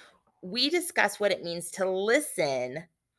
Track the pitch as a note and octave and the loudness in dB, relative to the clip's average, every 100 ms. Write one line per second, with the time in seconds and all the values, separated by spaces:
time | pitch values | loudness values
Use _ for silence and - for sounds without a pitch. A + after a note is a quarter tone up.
0 | - _ _ _ F#3 A#3+ C#4 F4 - A3+ | -20 _ _ _ -8 -2 0 2 0 2
1 | G#3 - G3+ - E3+ E3+ - - F#3+ F#3+ | 2 2 0 0 -4 -6 -6 -2 0 0
2 | G#3 C#4+ D4 - D3 C3 B2+ D3 - _ | 2 2 2 0 0 0 -2 -6 -12 _
3 | _ | _